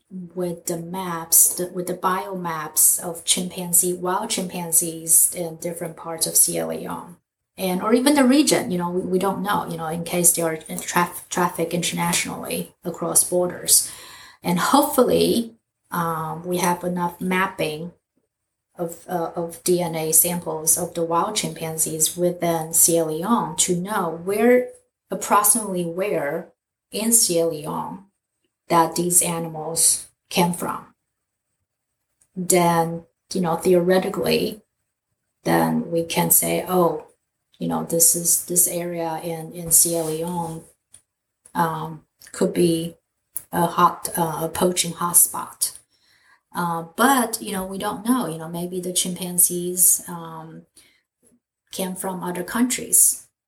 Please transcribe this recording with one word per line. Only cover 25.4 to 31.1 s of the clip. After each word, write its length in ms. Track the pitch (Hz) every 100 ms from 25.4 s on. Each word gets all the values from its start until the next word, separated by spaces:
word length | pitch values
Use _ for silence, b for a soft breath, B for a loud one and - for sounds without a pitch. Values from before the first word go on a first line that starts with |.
| 233 233 202 180 170
where 640 | 175 202 165 143 170 - _ _ _ _
in 200 | 202 226
Sierra 380 | 233 - 170 165
Leone 560 | 151 156 165 - 180 - _ _ _ _ _ -
that 260 | 170 165 165
these 260 | 175 175
animals 840 | 175 165 165 156 156 160 - - - _ -
came 240 | - 175
from. 400 | 175 - - - _ _